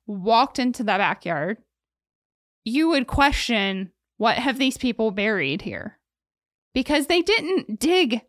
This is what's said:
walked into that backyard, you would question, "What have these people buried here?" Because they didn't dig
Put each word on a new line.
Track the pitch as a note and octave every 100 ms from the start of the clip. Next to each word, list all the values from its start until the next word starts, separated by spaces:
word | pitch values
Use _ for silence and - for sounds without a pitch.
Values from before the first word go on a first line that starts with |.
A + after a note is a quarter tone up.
| -
walked | G3+ G3 A3+ C4+ -
into | B3 A#3+
that | G#3+ G3
backyard, | F3+ F#3 F3 D#3 E3+ A3 _ _ _ _ _ _ _ _ _ _
you | A3 C4+ E4
would | C#4+ B3+
question, | - C#4 - - A3 G3 F#3+ F#3 _ _ -
"What | A3 -
have | C4 C4
these | C4 -
people | B3+ A#3 A3
buried | G3 G#3+ G3 C#3 A#2+
here?" | - F#2+ - - _ _ _ _ _ _ _
Because | C4 C4+ D4+ D4
they | F4
didn't | E4+ A4+ D#4 F#4 - G#3+
dig | D#4 F#4 C4+ A#3